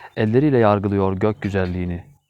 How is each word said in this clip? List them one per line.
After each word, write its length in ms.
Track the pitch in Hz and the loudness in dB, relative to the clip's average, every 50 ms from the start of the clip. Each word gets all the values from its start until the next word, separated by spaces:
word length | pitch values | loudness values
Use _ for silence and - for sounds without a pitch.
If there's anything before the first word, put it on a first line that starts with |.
| - - - | -20 -12 -6
elleriyle 420 | - 113 107 113 131 151 151 135 120 | -4 -2 2 2 2 2 4 4 4
yargılıyor 540 | 113 104 104 101 98 101 101 98 95 95 | 4 4 4 2 0 0 0 0 0 0
gök 300 | 95 92 110 107 104 - | -2 0 -2 -2 -2 -2
güzelliğini. 640 | - 98 98 98 92 90 90 90 90 87 87 87 - - _ _ _ - | -6 -4 -2 -2 -2 -2 -4 -4 -4 -6 -6 -8 -10 -16 _ _ _ -20